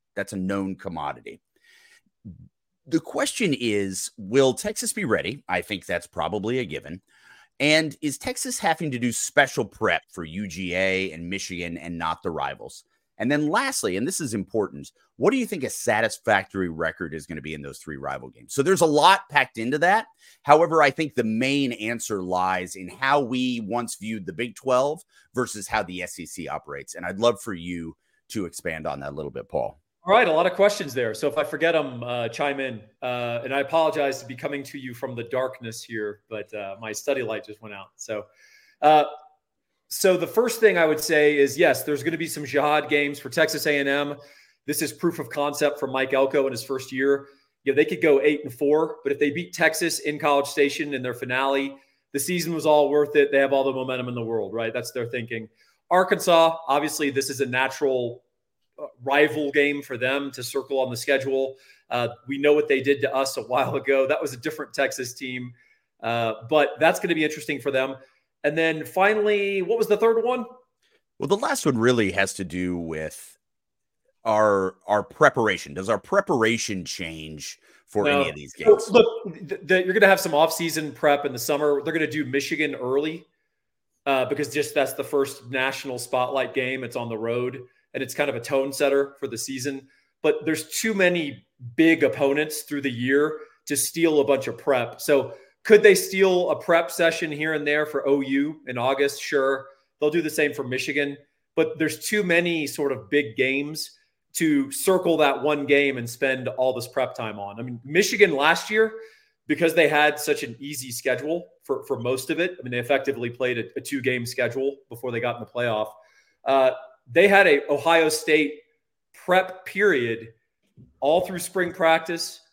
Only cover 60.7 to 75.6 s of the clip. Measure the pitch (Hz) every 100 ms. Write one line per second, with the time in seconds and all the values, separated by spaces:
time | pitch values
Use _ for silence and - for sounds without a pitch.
60.7 | 135 131 143 - 135 139 135 135 - _
61.7 | _ - 120 120 - 127 139 147 147 147
62.7 | 135 123 139 131 131 135 - 110 127 123
63.7 | 139 135 135 135 151 151 123 156 156 147
64.7 | - 135 131 123 - 131 127 123 120 _
65.7 | _ _ _ 113 117 113 110 117 156 143
66.7 | - 156 180 180 160 151 151 - 143 139
67.7 | 131 131 135 - _ _ _ 147 156 160
68.7 | 160 151 - 196 214 208 208 202 196 180
69.7 | 226 208 202 226 226 233 254 226 - _
70.7 | _ _ _ _ - 143 202 294 269 151
71.7 | 123 117 123 98 92 98 - 92 90 90
72.7 | 87 82 78 78 - - _ _ _ _
73.7 | _ _ _ _ _ 113 107 107 101 95
74.7 | - - 104 101 - 151 - 107 92